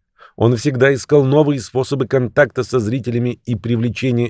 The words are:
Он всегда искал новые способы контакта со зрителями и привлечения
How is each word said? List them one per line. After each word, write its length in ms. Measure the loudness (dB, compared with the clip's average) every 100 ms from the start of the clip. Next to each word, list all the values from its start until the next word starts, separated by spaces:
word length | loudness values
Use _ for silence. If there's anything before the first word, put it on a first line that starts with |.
| _ _ -20 0
Он 200 | 0 2
всегда 380 | -2 2 2
искал 280 | 2 2 2
новые 380 | 4 4 2 0
способы 460 | -4 -4 -4 -4 0
контакта 580 | 0 0 2 2 0
со 140 | -2 -2
зрителями 600 | -2 -4 -4 -4 -4 -6
и 120 | -6 -6
привлечения 720 | -2 -2 -2 -4 -2 0